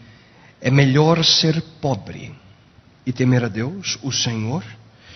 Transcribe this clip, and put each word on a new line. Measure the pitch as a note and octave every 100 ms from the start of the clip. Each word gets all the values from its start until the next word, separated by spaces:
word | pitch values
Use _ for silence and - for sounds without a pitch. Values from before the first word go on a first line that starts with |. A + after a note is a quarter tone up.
| - - _ _ - -
é | B2+
melhor | C#3 C#3 C3+ D3+ E3
ser | D#3+ - E3 D#3+ - -
pobre | D3 A2 - - - - - - _ _ _ _ -
e |
temer | B2+ B2+ B2 A#2
a |
Deus, | G2+ B2 G3 - -
o | C#3
Senhor, | B2 B2+ A2+ A2 C#3 - - - _ -